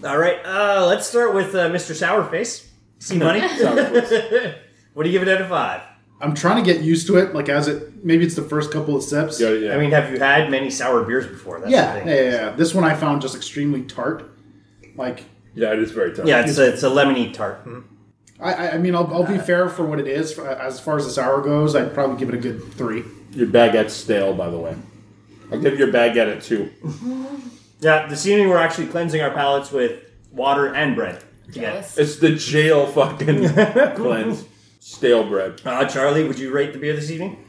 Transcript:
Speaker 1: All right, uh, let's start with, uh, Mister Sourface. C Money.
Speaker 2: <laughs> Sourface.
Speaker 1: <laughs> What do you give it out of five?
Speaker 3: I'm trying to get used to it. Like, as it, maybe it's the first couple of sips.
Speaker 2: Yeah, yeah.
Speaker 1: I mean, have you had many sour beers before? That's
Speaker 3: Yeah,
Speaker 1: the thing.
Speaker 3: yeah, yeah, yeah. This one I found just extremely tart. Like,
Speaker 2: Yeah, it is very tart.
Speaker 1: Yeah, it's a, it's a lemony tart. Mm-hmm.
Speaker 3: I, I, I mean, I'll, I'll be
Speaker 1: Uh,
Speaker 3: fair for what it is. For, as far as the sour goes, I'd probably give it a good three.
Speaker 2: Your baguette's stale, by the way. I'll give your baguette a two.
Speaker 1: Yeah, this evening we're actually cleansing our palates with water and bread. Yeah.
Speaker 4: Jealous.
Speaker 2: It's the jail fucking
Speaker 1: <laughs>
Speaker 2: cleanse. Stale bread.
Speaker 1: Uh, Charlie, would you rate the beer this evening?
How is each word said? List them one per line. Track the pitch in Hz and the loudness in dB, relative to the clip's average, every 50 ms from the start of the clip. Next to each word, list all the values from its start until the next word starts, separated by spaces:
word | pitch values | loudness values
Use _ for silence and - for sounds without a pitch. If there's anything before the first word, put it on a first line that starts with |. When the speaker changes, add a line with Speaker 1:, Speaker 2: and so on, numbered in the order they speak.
| - | -6
Speaker 1:
All | 147 135 147 | -2 0 2
right, | 165 175 170 - - | 2 2 0 -2 -4
uh, | 180 190 196 208 202 202 196 185 175 | -6 -2 0 0 2 2 2 4 4
let's | 180 - - - | 2 2 -2 -2
start | - 240 240 226 196 | 0 2 2 2 2
with, | 196 185 - - | 0 0 0 0
uh, | 185 175 165 | 0 0 0
Mister | 170 180 - - 160 | 0 -2 -4 -6 -6
Sourface. | - 180 170 190 214 170 - - 170 233 233 - - - - - _ _ _ _ _ | -4 -2 0 0 0 0 0 -2 -4 -4 -6 -8 -12 -16 -20 -20 _ _ _ _ _
C | - - 190 175 | -12 -4 -2 2
Money. | 156 160 170 214 | 2 2 2 2
Speaker 2:
<laughs> | |
Sourface. | - 359 - - - - - 254 262 - - 240 233 - 220 214 220 - 214 247 254 185 147 - | 0 -2 0 2 2 2 4 2 0 4 2 2 2 4 0 0 0 0 0 0 0 -2 -10 -12
Speaker 1:
<laughs> | - _ _ _ _ _ _ | -20 _ _ _ _ _ _
What | 147 156 | -4 -2
do | 170 | 0
you | 180 190 | 2 2
give | 185 190 | 2 2
it | 190 | 2
out | 190 | 2
of | 190 180 | 2 -2
five? | 180 156 123 - - - - - - _ _ _ _ _ | -2 -2 -2 -2 -6 -8 -12 -16 -20 _ _ _ _ _
Speaker 3:
I'm | - 147 147 | -4 -4 -4
trying | 147 - 170 208 240 196 | 0 2 2 2 4 4
to | 180 175 | 4 2
get | 160 | 2
used | 156 156 165 160 - - | 4 2 2 0 2 4
to | 190 180 | 4 4
it. | 190 185 - | 4 4 0
Like, | 151 143 143 | -4 -2 0
as | 139 147 143 151 | 0 0 0 0
it, | 147 147 - - - - - | -2 -4 -8 -14 -18 -8 0
maybe | 170 165 170 170 | 2 4 4 4
it's | 160 - | 2 0
the | 156 143 | -4 -6
first | - 151 151 147 - | -4 -4 -4 -4 -2
couple | - 156 151 - 143 | -4 -6 -2 -2 -2
of | 135 - | -2 -2
sips. | - 147 147 156 - - - | -2 -2 -2 -2 -2 -2 0
Speaker 2:
Yeah, | 113 110 | 2 2
yeah. | 110 110 107 104 131 | 2 0 0 -2 0
Speaker 1:
I | 139 | 0
mean, | 147 143 | 2 4
have | 151 147 139 135 | 4 2 2 2
you | 131 123 | -2 0
had | 139 139 143 151 156 139 | 2 4 4 4 2 2
many | 139 131 135 131 | 0 -2 -2 -2
sour | - - 123 127 127 117 101 | -4 -4 -2 0 2 2 0
beers | 110 117 131 120 98 | 2 -2 -2 -2 -4
before? | - - - 95 85 82 | -12 -16 -14 -14 -12 -10
That's | 90 104 131 | -2 2 4
Speaker 3:
Yeah, | - - - - | 4 4 2 -2
Speaker 1:
the | 104 | -4
thing. | 98 127 | -2 0
Speaker 3:
yeah, | 147 | 2
yeah, | 139 131 127 | 2 4 2
yeah. | 123 117 110 107 | 2 0 -2 -4
This | 107 123 170 165 - | 0 0 0 0 2
one | 185 170 | 2 2
I | 160 151 | 2 2
found | 151 156 151 143 143 | 0 0 0 0 0
just | 131 131 - | -2 -6 -8
extremely | - - - - 147 143 147 143 131 123 | -8 -12 -10 -6 -4 -2 -2 -2 -2 -6
tart. | - - - 117 107 - - - - - _ _ - - - _ _ _ _ - - _ | -8 -10 -6 -6 -6 -6 -6 -10 -20 -20 _ _ -20 -20 -20 _ _ _ _ -20 -20 _
Like, | - 127 127 120 - - - _ _ _ _ _ | -10 -8 -8 -8 -10 -16 -20 _ _ _ _ _
Speaker 2:
Yeah, | 113 110 110 107 | -2 -2 0 0
it | 110 | 0
is | 110 110 | -2 -2
very | - 113 98 87 - | -2 -2 -2 -2 -2
tart. | - - 160 | -2 0 2
Speaker 1:
Yeah, | 143 - - | 4 4 4
it's | 156 135 139 | 2 4 4
a, | 135 123 117 | 4 4 4
it's | - - | 2 0
a | 135 | 2
lemony | 131 143 143 139 135 127 117 113 - | 4 4 4 4 2 0 -2 -4 -4
tart. | - 110 98 95 - - 123 | -6 -8 -8 -8 -10 -14 -18
Mm-hmm. | 117 123 120 _ - _ _ _ _ _ _ _ _ _ | -18 -18 -18 _ -20 _ _ _ _ _ _ _ _ _
Speaker 3:
I, | - 175 180 | -6 -6 -4
I, | 165 175 170 151 | -4 -4 -4 -2
I | 165 | 0
mean, | 175 180 175 | 0 0 2
I'll, | 175 170 151 151 | 0 0 0 0
I'll | 175 180 | -2 0
be | 170 202 185 | 0 0 -2
Speaker 1:
Uh, | 170 | 0
Speaker 3:
fair | - 175 175 180 175 | 0 2 2 2 0
for | 165 - 170 | 0 -4 -4
what | 151 151 143 | -2 -2 -4
it | 135 135 | -4 -2
is. | 135 147 160 156 - | -2 -2 -2 -4 -6
For, | - 139 139 | -10 -8 -8
as | 131 127 131 135 131 - | -8 -6 -6 -8 -8 -8
far | - 156 151 147 | -4 -2 -2 -2
as | 131 | -2
the | 127 | -2
sour | - 139 127 127 139 139 | -2 -2 0 2 2 2
goes, | 139 143 147 147 151 151 143 | 2 2 2 4 2 4 4
I'd | 139 123 - - | 2 2 0 -2
probably | - 139 135 127 123 | -2 -2 -2 -2 -2
give | 131 120 | -4 -4
it | 120 | -4
a | 120 | -4
good | 120 123 110 110 - - - | -4 -6 -8 -8 -12 -16 -10
three. | - 131 113 110 120 117 - - - - - | -8 -6 -6 -6 -6 -8 -10 -18 -20 -20 -16
Speaker 2:
Your | - 135 120 104 | -2 0 0 4
baguette's | 98 120 117 110 104 110 107 107 - | 8 8 8 8 6 4 2 2 -2
stale, | - - - 107 101 98 98 95 | -10 -4 -2 0 0 2 0 0
by | 90 90 85 | -2 -4 -4
the | 85 85 | -6 -6
way. | 82 82 80 - - - - - - - - _ _ _ - - - - | -6 -8 -8 -10 -14 -18 -20 -20 -20 -20 -20 _ _ _ -20 -20 -14 -10
I'll | - - | -6 0
give | - 139 135 135 | 0 0 2 2
your | 135 120 | 0 2
baguette | - 120 120 120 110 117 113 104 104 107 | 4 4 4 4 4 2 0 0 -2 -6
a | |
two. | - - 117 104 95 - - _ - 151 151 - - 247 254 262 262 269 285 277 247 247 - - _ _ _ _ | -6 -4 -4 -4 -4 -6 -10 _ -12 -12 -12 -10 -10 -10 -10 -10 -10 -12 -14 -14 -16 -18 -20 -20 _ _ _ _
Speaker 1:
Yeah, | 156 156 156 156 151 147 | 2 2 2 2 0 -4
this | 147 147 - | -8 -6 -2
evening | 196 202 208 202 190 | 2 2 4 4 4
we're | 180 170 | 4 4
actually | 165 160 - - 160 - | 2 2 -2 -4 -8 -6
cleansing | - 170 170 165 151 156 | -4 -4 -4 -2 -2 -2
our | 151 139 | -2 -2
palates | 135 147 143 139 139 139 139 - | -2 -2 0 0 0 -2 -2 -4
with | 139 135 123 117 117 - - - _ - _ - | -2 -2 -2 -2 -2 -6 -14 -20 _ -20 _ -20
water | 135 131 127 139 139 143 139 139 135 | -10 -4 -2 0 0 0 0 -2 -2
and | 139 151 143 120 | -2 -2 -2 -2
bread. | 107 107 92 87 - - - _ - _ - | -2 -4 -6 -6 -12 -16 -20 _ -20 _ -20
Yeah. | 95 82 117 107 | -12 -8 -8 -8
Speaker 4:
Jealous. | - 196 190 - - - | -8 -8 -10 -10 0 0
Speaker 2:
It's | 147 147 - - | 0 0 0 2
the | 160 160 151 | 2 2 2
jail | - - - 147 151 151 156 160 147 139 135 | 2 -4 -2 0 2 4 4 4 4 4 2
fucking | - 151 135 - - - 135 151 151 - 196 165 | 2 2 0 0 0 -4 0 0 2 2 2 2
Speaker 1:
<laughs> | 151 - 214 - - 247 285 277 - | 4 4 2 4 4 2 2 2 2
Speaker 2:
cleanse. | - 226 247 233 226 220 226 214 - - - _ _ _ _ _ _ | -2 -2 -2 -2 0 -2 -4 -4 -6 -10 -16 _ _ _ _ _ _
Stale | _ - - - - 123 120 113 107 101 | _ -20 -12 -2 4 4 4 4 4 0
bread. | 104 95 95 95 90 - - | -2 -4 -4 -4 -8 -10 -8
Speaker 1:
Uh, | 131 123 127 135 | -6 -2 -2 -2
Charlie, | 131 - 135 135 147 147 156 156 | -2 0 0 2 2 2 2 0
would | 135 127 123 | 0 -2 -6
you | 135 131 | -6 -4
rate | 131 143 143 143 - | -2 -2 -2 -2 -4
the | 139 | -8
beer | 143 147 151 | -4 -4 -4
this | 147 147 151 | -4 -6 -8
evening? | 165 160 180 196 - - - | -8 -8 -8 -10 -10 -14 -20